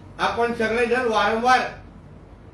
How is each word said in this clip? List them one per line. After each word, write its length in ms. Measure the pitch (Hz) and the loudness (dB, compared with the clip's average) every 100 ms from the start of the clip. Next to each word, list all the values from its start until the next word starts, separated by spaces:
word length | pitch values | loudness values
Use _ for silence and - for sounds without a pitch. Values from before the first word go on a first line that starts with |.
| - - | -18 -4
आपण 340 | 190 202 233 | -2 0 0
सगळेजण 540 | 220 220 233 233 247 247 | 0 0 0 0 0 2
वारंवार 520 | 208 208 220 247 254 - - - - - - - - - | 2 2 2 4 4 2 -8 -18 -20 -20 -20 -20 -20 -20